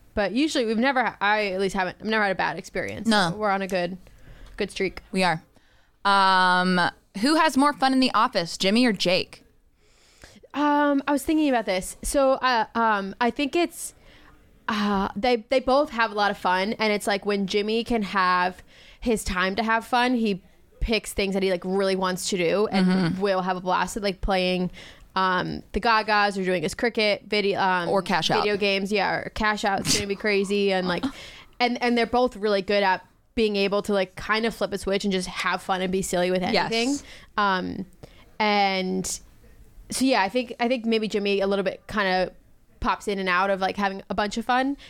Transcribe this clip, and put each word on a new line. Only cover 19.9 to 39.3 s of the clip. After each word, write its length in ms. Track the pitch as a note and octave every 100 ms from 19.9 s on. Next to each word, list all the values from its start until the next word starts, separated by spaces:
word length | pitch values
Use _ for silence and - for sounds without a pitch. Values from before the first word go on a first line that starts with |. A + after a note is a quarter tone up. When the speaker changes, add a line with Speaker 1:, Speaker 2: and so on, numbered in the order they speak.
| B3 B3
Speaker 1:
he 280 | B3 A3 F#3 - - _ -
picks 320 | - A3 -
things 180 | - G3
that 80 | G3
he, 80 | F#3+
like, 120 | F3+
really 320 | F#3 G3 F#3+ F#3+
wants 320 | F#3 F3+ -
to 60 | F#3+
do 300 | E3 F3+ G#3+
and 160 | G3 F#3
Speaker 2:
Mm-hmm. 340 | F#3 E3+ F#3
Speaker 1:
will 180 | G3+ F#3
have 140 | F3+ F#3
a 40 |
blast 360 | F#3 F3 F3+ A#3
at, 60 |
like, 180 | G3+ F#3
playing, 500 | - F#3+ F#3 F#3 F3+ - - - - F#3
um, 460 | F#3+ F3+ E3 - -
the 80 | G#3
Gagas 580 | A#3 A3 G#3+ G#3 G#3 G3
or 40 |
doing 180 | F#3 F#3
his 120 | D#3
cricket 480 | - B3 A#3 G#3+ G3+ -
video, 340 | G#3 G3+ F#3+
um, 280 | F#3+ F3+ E3+
Speaker 2:
Or 140 | F#3+
cash 280 | F#3 F3 -
out. 120 | -
Speaker 1:
video 140 | G#3 G3+
games, 360 | G3+ G3 G3
yeah, 200 | G3+ F3+
or 160 | D#3+ -
cash 300 | - G#3+ G#3+
out's 300 | G#3+ G3 -
gonna 120 | G#3 G3+
be 100 | G3
crazy, 560 | G#3+ G3 G3 G3+ G3
and, 140 | F#3 F3+
like, 160 | F3 C#4 - -
Speaker 2:
<laughs> 280 | - - -
Speaker 1:
and, 200 | B3 A#3+
and 140 | A#3+ A#3+
they're 100 | A3+
both 300 | A#3+ B3 G#3
really 260 | G#3+ G3+
good 200 | G3 G3+
at 220 | G3 F3+ - _ _ -
being 200 | A3 G3+
able 260 | G3 G3+
to, 100 | G#3
like, 220 | G3+ F#3+ -
kind 280 | - G#3+ A3+
of 80 |
flip 180 | - F#3+
a 60 | G3
switch 260 | - G3
and 80 | G3+
just 160 | F#3 F#3
have 340 | - F#3 F#3
fun 180 | - F#3
and 100 | F#3
be 100 | F#3+
silly 280 | F#3 F3+ F3+
with 120 | F#3
Speaker 2:
Yes. 280 | F3+ F3+ F3
Speaker 1:
anything. 260 | A3+ A#3+ C#4+ - - - -
Um, 480 | G3+ F#3 F3+ - F#3+ - - - - -
and 680 | G#3+ G#3 G3 F#3+ F#3 F#3+ F3+ - -